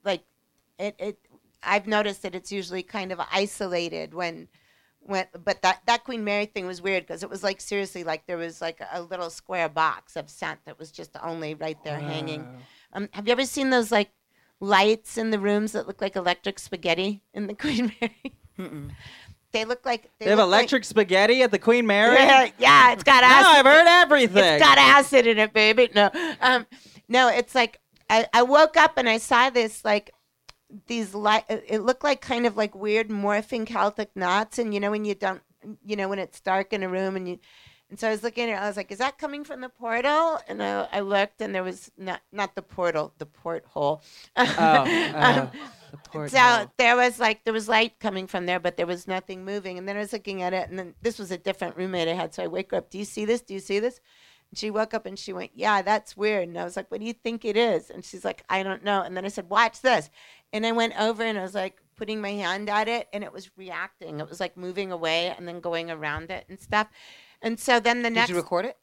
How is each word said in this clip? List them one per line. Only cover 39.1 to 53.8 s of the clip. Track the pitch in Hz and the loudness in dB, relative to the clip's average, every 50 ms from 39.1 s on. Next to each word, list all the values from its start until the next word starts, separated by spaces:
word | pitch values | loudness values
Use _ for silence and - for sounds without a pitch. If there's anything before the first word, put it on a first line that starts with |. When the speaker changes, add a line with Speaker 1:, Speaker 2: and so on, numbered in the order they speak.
| 277 _ | -6 _
Speaker 1:
coming | - 294 277 294 294 | -10 -10 -10 -10 -14
from | 285 294 254 | -14 -14 -14
the | 254 254 | -14 -16
portal?" | _ _ 233 233 226 233 247 277 294 311 330 330 320 - - - | _ _ -8 -6 -4 -2 0 0 0 0 0 0 -2 -6 -8 -12
And | 190 208 208 | -10 -8 -6
I, | 196 202 202 190 - | -6 -4 -4 -6 -6
I | - 202 | -6 -6
looked, | 202 196 202 196 196 208 _ _ | -4 -2 0 0 0 -2 _ _
and | 220 202 202 | -10 -6 -6
there | 185 185 | -6 -6
was | 185 185 185 - - _ | -8 -10 -14 -18 -20 _
not, | _ 190 190 175 - _ _ - | _ -12 -12 -12 -12 _ _ -10
not | 202 202 190 _ | -8 -8 -8 _
the | - - | -14 -16
portal, | _ - - 180 175 160 156 151 151 _ _ | _ -8 -4 -4 -2 -2 -2 -6 -6 _ _
the | 151 | -18
porthole. | 147 _ _ _ 165 165 165 _ _ _ - 147 143 156 151 _ _ - - | -18 _ _ _ -10 -10 -10 _ _ _ -4 -2 -2 -2 -4 _ _ -20 -20
<laughs> | - - _ | -20 -12 _
Speaker 2:
Oh, | - - | 0 0
uh, | - - - 165 160 156 147 135 - - 330 339 - - | 0 2 2 4 4 6 4 4 2 0 -2 -2 -2 -2
Speaker 1:
Um, | 156 - 254 - 262 262 - - 277 294 - - _ - - - | 2 2 2 2 2 -2 -4 -10 -16 -18 -20 -20 _ -20 -20 -20
Speaker 2:
the | - | -20
porthole. | _ - - 156 151 147 - 262 | _ -16 -14 -12 -12 -2 2 6
Speaker 1:
so | 247 247 240 233 208 - _ | 6 6 6 4 0 -4 _
there | _ 254 233 240 | _ 2 4 4
was, | 247 247 247 240 - | 4 2 0 0 0
like, | 240 220 214 214 _ | 0 -2 -2 -2 _
there | 233 220 | -4 -4
was | 220 214 208 | -4 -4 0
light | 226 214 226 233 _ _ | 0 0 0 0 _ _
coming | - 220 196 190 185 | -8 -6 -6 -6 -10
from | 185 - 190 180 | -8 -8 -6 -4
there, | 175 180 175 | -4 -4 -2
but | 165 175 175 | -2 -4 -4
there | - 170 | -4 -4
was | 170 180 175 175 | -4 -4 -8 -6
nothing | - 190 185 190 _ 190 185 185 | -8 -8 -8 -8 _ -16 -14 -12
moving. | 190 202 208 185 190 180 180 | -10 -10 -10 -8 -10 -12 -12
And | 185 196 | -10 -10
then | 202 | -8
I | 208 | -8
was | 208 202 - | -8 -8 -10
looking | 214 190 208 196 190 180 | -12 -10 -10 -8 -6 -6
at | 180 185 | -4 -4
it, | 185 180 - | -4 -6 -6
and | 170 185 | -10 -12
then | 185 175 - _ - | -12 -14 -16 _ -6
this | 233 226 - | -6 -6 -6
was | 208 175 | -10 -12
a | 185 175 | -12 -8
different | _ 196 185 - 196 175 - | _ -6 -6 -6 -6 -10 -8
roommate | - 185 190 185 180 165 160 | -8 -8 -6 -4 -4 -2 -2
I | 165 | -2
had, | 185 165 165 - | -4 -6 -8 -8
so | - 180 | -8 -8
I | 170 | -8
wake | 165 185 190 _ - | -6 -8 -8 _ -6
her | 185 | -6
up, | 175 _ | -6 _
"Do | - 185 | -12 -12
you | 208 | -12
see | 202 - - 214 | -10 -8 -8 -4
this? | 208 233 240 - | -2 -2 -4 -4
Do | _ 196 | _ -14
you | 196 | -14
see | 190 - 196 | -10 -6 -4
this?" | 202 | -4